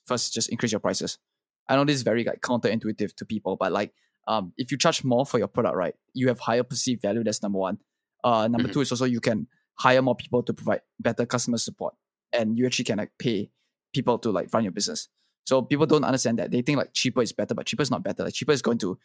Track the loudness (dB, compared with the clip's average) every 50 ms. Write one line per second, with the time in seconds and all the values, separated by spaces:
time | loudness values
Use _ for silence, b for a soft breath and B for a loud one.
0 | -4 -4 -2 -2 -2 -2 -2 -2 -2 -2 -2 -2 0 0 0 0 0 0 0 0
1 | -4 -6 -8 -10 _ _ _ _ _ _ _ _ _ 0 2 4 4 4 2 2
2 | 2 2 2 2 0 -2 -4 -4 -2 -2 0 0 2 0 0 0 -2 -4 -2 -2
3 | -4 -6 -4 -10 -10 -8 -8 -4 -2 -4 -2 0 0 0 2 0 0 -2 -6 _
4 | _ _ _ _ _ -2 -2 -2 -2 -4 -8 -8 -6 -6 -4 2 2 2 2 2
5 | 0 2 2 2 2 0 0 0 0 0 0 0 0 2 0 0 -2 -2 -4 -8
6 | _ _ -4 0 0 0 0 0 0 0 2 2 0 0 -4 -2 -2 -2 -2 0
7 | 0 0 0 0 0 0 -2 -2 -2 -2 -2 0 -2 -2 -4 -6 -10 _ _ _
8 | _ _ _ _ 2 2 4 4 2 2 2 0 0 0 0 -2 0 0 0 0
9 | 0 0 0 0 0 0 0 0 -2 -8 _ _ _ _ _ 2 4 6 6 6
10 | 6 2 0 -2 -2 0 0 0 0 0 -6 -4 -2 -2 -2 -2 -4 _ _ -4
11 | -2 -2 0 0 -2 0 0 -2 0 -2 -2 -2 -4 -6 -8 -8 -8 -8 -8 _
12 | _ _ _ _ _ _ -2 0 0 0 0 0 0 0 0 -2 -2 -2 -2 -2
13 | -4 -8 _ -4 -2 -2 0 0 -4 -6 _ _ _ _ _ _ _ _ -6 -2
14 | 0 2 0 2 0 0 0 0 -2 0 0 0 0 0 -2 -4 -4 -4 -4 -8
15 | -10 -12 _ _ _ _ _ _ _ 0 0 0 2 0 0 0 4 4 4 4
16 | 4 2 0 2 2 0 0 0 -2 0 -2 0 0 2 0 0 -2 -2 -4 -2
17 | -2 0 0 0 0 0 -2 -4 -2 -2 -4 -4 -4 -6 -4 -2 -2 -2 -2 -2
18 | -2 -4 -4 -4 -4 -4 -4 -2 0 2 2 2 2 0 0 2 0 -4 -4 -6
19 | _